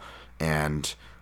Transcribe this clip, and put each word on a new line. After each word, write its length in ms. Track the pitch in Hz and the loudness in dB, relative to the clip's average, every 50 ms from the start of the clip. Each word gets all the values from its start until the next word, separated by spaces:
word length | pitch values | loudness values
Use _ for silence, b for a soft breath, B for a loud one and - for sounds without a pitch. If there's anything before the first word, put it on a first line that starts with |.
| B B B B B B B B | B B B B B B B B
and 540 | 80 80 78 76 76 76 76 76 71 - - b b b b b | 2 4 4 4 4 4 2 2 0 -2 -4 b b b b b